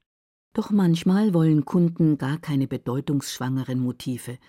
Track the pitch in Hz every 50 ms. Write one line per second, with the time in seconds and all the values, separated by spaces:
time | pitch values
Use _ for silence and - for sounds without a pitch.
0 | _ _ _ _ _ _ _ _ _ _ - - 214 - 208 202 190 170 165 165
1 | - 185 185 202 214 220 175 170 160 160 156 151 143 - - - 175 170 170 -
2 | 170 156 151 139 139 131 147 165 - 160 147 135 135 127 131 123 - 120 120 139
3 | 143 - 143 139 - - - - 123 127 131 131 127 131 127 131 127 123 123 -
4 | - 131 123 117 - - 123 - _